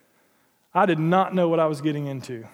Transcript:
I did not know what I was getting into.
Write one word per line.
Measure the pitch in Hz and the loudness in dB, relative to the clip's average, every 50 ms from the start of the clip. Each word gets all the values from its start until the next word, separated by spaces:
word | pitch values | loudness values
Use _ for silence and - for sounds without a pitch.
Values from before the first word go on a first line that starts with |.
| _ _ _ _ _ _ _ _ _ _ _ _ _ _ | _ _ _ _ _ _ _ _ _ _ _ _ _ _
I | - 180 202 | 0 2 2
did | 185 165 156 | 2 2 2
not | 156 165 180 190 190 - 180 | 2 2 2 2 2 2 0
know | 185 175 165 | 0 2 2
what | 165 165 | 2 2
I | 160 | 2
was | 156 151 139 | 0 0 -2
getting | 147 156 147 147 143 | -2 -2 -2 -4 -4
into. | 139 135 127 - - 123 113 110 - | -6 -8 -10 -10 -12 -12 -12 -14 -16